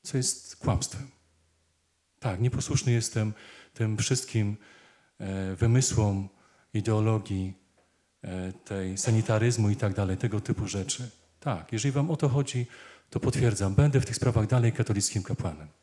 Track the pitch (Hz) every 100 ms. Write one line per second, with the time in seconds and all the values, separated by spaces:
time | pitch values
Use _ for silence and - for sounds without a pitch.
0 | - 135 127 - - - - 110 - -
1 | 135 _ _ _ _ _ _ _ _ _
2 | _ _ 107 92 123 135 - 139 127 117
3 | - 113 107 104 - - - - 110 107
4 | - 127 - 113 104 104 - - - _
5 | _ _ 98 95 95 92 117 123 127 -
6 | 104 98 98 _ _ _ _ 110 107 107
7 | 107 110 101 95 95 95 _ _ _ _
8 | _ _ - 92 92 92 - 98 92 98
9 | - 110 110 107 117 113 104 101 104 92
10 | 95 92 113 104 - - 101 98 92 -
11 | 120 _ _ _ 147 90 82 113 139 139
12 | 156 156 147 135 135 123 120 - - -
13 | _ - 202 - 120 101 98 101 147 135
14 | - 117 127 117 104 123 117 - 113 101
15 | - 104 92 - 98 78 76 _